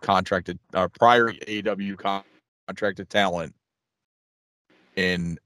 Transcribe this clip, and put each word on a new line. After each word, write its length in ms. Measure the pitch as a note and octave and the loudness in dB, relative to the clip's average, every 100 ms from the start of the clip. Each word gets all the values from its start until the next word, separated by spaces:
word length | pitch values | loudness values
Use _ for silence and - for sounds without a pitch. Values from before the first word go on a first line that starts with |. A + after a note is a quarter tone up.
contracted, 580 | - F#2+ F#2 F#2+ F2 F2+ _ | 0 0 2 -4 -4 -12 _
uh, 140 | F#2 F2+ | -2 -2
prior 400 | - A#2 A#2+ A#2 | 4 6 6 4
A 200 | - - | -2 -8
E 120 | G#2 | -4
W 340 | G#2 G2 G2+ F#2+ | -4 -4 -6 -4
con-, 280 | G2 G2 - _ _ _ - | -4 -4 -8 _ _ _ -16
contracted 420 | G2 G#2 F#2 F#2+ | -4 -4 -4 -4
talent 460 | G#2 G2 F2 D#2+ - _ _ _ _ _ _ _ _ _ _ _ _ _ - | 0 0 -2 -8 -14 _ _ _ _ _ _ _ _ _ _ _ _ _ -2
in 420 | F2+ F2+ E2+ E2 | -2 0 -4 -8